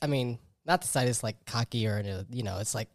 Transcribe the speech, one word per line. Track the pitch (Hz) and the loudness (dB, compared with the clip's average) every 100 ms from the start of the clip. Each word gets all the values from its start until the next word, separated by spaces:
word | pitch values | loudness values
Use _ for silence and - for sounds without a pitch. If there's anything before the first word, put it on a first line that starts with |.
I | 147 | 0
mean, | 139 123 120 - _ - | 2 0 -4 -10 _ 2
not | 175 | 2
to | - | 2
say | 139 123 | 2 2
this, | 120 | 2
like, | 110 - - | -2 -6 -4
cocky | 117 120 120 110 | -2 0 0 0
or, | 104 101 95 98 | 0 -2 -4 -6
you | 123 | -4
know, | 104 92 | -4 -4
it's | 107 | -2
like, | - - | -4 -6